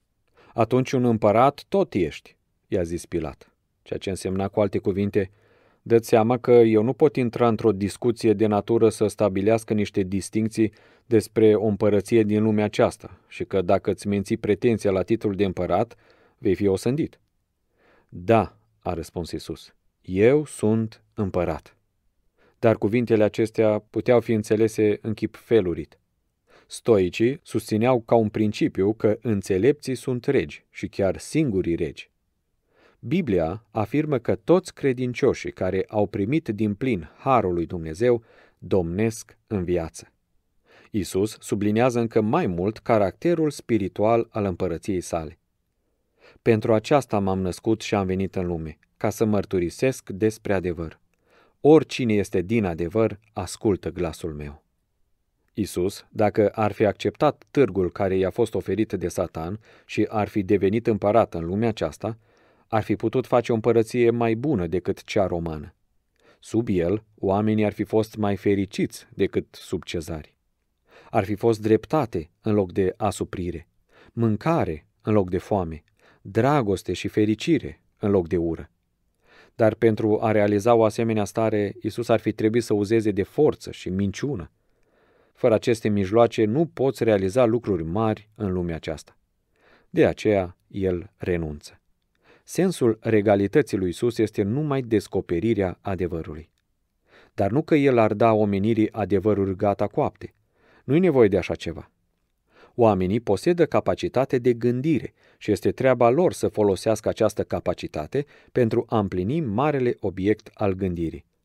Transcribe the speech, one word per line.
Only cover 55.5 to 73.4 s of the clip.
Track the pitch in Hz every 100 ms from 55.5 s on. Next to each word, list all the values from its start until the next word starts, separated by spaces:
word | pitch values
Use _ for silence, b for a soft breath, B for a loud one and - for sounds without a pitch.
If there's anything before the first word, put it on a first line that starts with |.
Iisus, | - 95 92 92 - -
dacă | 107 104 110 101
ar | - 104
fi | -
acceptat | 104 - 104 - 151 - _
târgul | 147 117 95 87
care | - 98 95
i-a | 92
fost | - 113
oferit | 98 92 95 107
de | 98 87
Satan | - 85 82 82 107 b b _
și | - -
ar | 110 98
fi | 107
devenit | 92 101 95 110 120
împărat | 101 101 110 98
în | 85
lumea | 82 101 113
aceasta, | 107 80 - 107 113 b b b b b
ar | 110
fi | 101 101
putut | 113 131 -
face | 123 113
o |
împărăție | 113 120 117 113 123 117
mai | 117 113
bună | 113 147 113 85
decât | 90 98 -
cea | - 110 90
romană. | 87 82 78 73 _ _ _ _ b b b
Sub | - 110 117
el, | 92 85 107 -
oamenii | _ 95 98 107 107
ar | 104
fi | -
fost | 101 110 107 107
mai | 104 98
fericiți | 104 98 95 - 151 - -
decât | - 98 101 -
sub | - - 90
cezari. | - 87 85 80 - _ _ _ _ _ b b b
Ar | 113
fi | 98
fost | 101 117 104
dreptate | 107 110 - 156 - 90 76 _
în | 110
loc | 104 92
de | 98 92 -
asuprire, | 104 - - 95